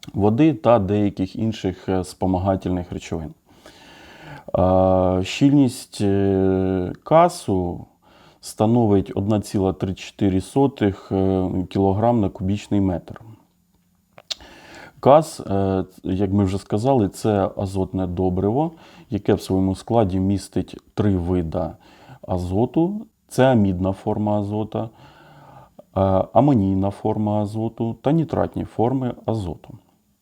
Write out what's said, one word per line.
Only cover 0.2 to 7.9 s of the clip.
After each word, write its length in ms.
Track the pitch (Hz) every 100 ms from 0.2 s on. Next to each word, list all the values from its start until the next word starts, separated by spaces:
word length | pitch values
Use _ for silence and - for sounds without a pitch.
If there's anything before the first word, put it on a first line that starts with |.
| 101 117 160
та 240 | 143 113 117
деяких 580 | 95 104 104 - 92 -
інших, 520 | 110 107 95 87 -
е, 160 | 92
спомагательних 880 | 90 - 95 92 98 95 95 90 85
речовин. 420 | 95 - 82 78 - _ - - - - - - - - 147 - 90
Е, 640 | 90 92 92 92 92 92
щільність, 760 | 95 - 143 143 131 - - -
е, 920 | 101 98 98 95 95 95 95 92 90 -
касу 840 | - 156 175 170 - 95 90 87 -